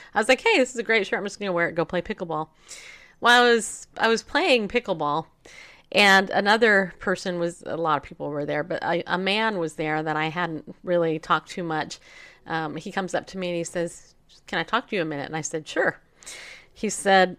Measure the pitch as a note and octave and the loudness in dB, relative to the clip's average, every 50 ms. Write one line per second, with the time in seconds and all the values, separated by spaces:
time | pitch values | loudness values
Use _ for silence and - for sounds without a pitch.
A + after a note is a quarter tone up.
0 | - - - G3+ G#3+ A#3 C4 C4 - A4+ G#4+ E4 B3+ - - A3 G3+ A3 A3+ A3 | -20 -4 -2 -2 2 2 2 2 4 2 4 4 2 0 -2 -6 -2 0 0 0
1 | - - A#3+ G3 F#3+ G3+ - - G#3 G3 F3+ E3+ E3+ D#3+ D#3+ E3+ D#3+ - - F3 | 0 0 -4 -4 -4 -6 -8 -6 -6 -2 0 0 0 0 0 -2 -4 -2 -2 -6
2 | - - G#3+ - F#3 E3 D#3+ D#3 D#3 - _ _ _ - - - - - - - | -4 -6 -8 -8 -6 -6 -4 -6 -6 -8 _ _ _ -20 -20 -20 -20 -20 -20 -20
3 | - _ _ _ - A#3 A#3+ B3 A#3+ A#3+ A#3 A3+ G#3 - - - - _ _ - | -20 _ _ _ 4 6 8 8 8 6 4 4 2 -4 -10 -14 -18 _ _ 0
4 | - A3+ A3+ G#3+ - - - C#4+ F4+ F4 B3+ A#3+ G#3 F#3 - A#3+ - - F#3 D#3 | 2 2 2 0 -2 -2 -2 0 2 4 2 2 2 -2 -2 -2 -2 -2 -4 -2
5 | D3+ D3 D3 D#3+ D#3 - _ _ _ - - - - - - _ _ _ - G3+ | 0 0 0 -2 -4 -6 _ _ _ -20 -20 -20 -20 -20 -20 _ _ _ 2 4
6 | G#3 G3 G3 F#3+ G3 F#3 - F#3+ G3+ G3+ G#3+ A3+ A#3 A3 G#3 G3 F#3+ E3+ - - | 6 8 8 6 4 4 0 0 2 2 4 4 6 6 6 4 2 0 -6 -6
7 | - G3+ F#3 F3 - G3 F3 F3 E3+ F3 E3+ - - - B2+ D#3+ E3+ D#3+ D3+ C#3 | -4 -4 -4 -2 -4 -6 -4 -2 -4 -4 -4 -8 -10 -8 -6 -2 0 0 0 0
8 | - - E3+ - D3 D3 D3 D3 D3 D3+ D3 D3+ D3 F3+ E3 - - - E3+ E3+ | -2 -8 -12 -10 -8 -6 -6 -6 -4 -4 -4 -4 -4 -4 -6 -4 -2 -2 -2 -2
9 | - - F3 F3+ F#3+ F#3+ G3 G#3+ A3+ A3+ G#3 F3+ E3 D#3 - - D#3 D#3 D#3 D#3 | -2 -4 -4 -2 -2 -2 -2 0 -2 -2 -2 -4 -6 -6 -4 -6 -4 -2 -2 -2
10 | D#3 D#3 D3+ D#3 D#3 D#3+ D#3 F3 F3 E3 D#3+ D3 - - - - - F3+ F3 F3 | -2 -2 -2 -2 -2 -4 -2 -4 -4 -4 -6 -10 -12 -14 -20 -14 -4 -2 0 0
11 | E3 E3 D#3 D#3 - - E3+ D#3 - - - G3 F3 E3 D#3 D3+ - - - - | 2 0 -2 -4 -2 -2 -2 -2 -2 -6 -10 -8 -6 -4 -4 -4 -4 -6 -10 -16
12 | _ - - - - - - _ _ - E3 D#3+ D#3+ D#3 - D#3+ - G#3 - G3 | _ -20 -20 -20 -20 -20 -20 _ _ -8 -6 -6 -4 -6 -8 -10 -12 -6 -6 -6
13 | F#3+ E3 - D#3+ - - - F#3+ F#3 F3 F3 E3+ E3+ - - F3+ E3+ E3+ - - | -4 -2 -4 -4 -6 -6 -10 -8 -6 -4 -4 -4 -6 -6 -6 -6 -6 -6 -8 -14
14 | - _ _ _ _ _ - _ _ - - F3+ D#3+ - G#3+ A#3 - - A3 F#3+ | -20 _ _ _ _ _ -20 _ _ -6 -6 -6 -4 -2 -2 -4 -2 -2 -4 -4
15 | D#3+ D#3 D3+ C#3+ C3+ - D3+ D#3+ D3+ - - D#3+ D#3+ - - - F#3+ F#3 - - | -4 -4 -4 -6 -8 -6 -8 -8 -8 -6 -8 -8 -8 -6 -4 -2 -2 -2 -2 -4
16 | _ _ _ _ - - - - - - - - - _ _ - - G#3 - - | _ _ _ _ -20 -18 -18 -16 -18 -20 -20 -20 -20 _ _ -6 -6 -4 -4 -2
17 | - G3+ F#3+ F#3+ F#3 F3+ F3 | 2 4 6 6 6 4 0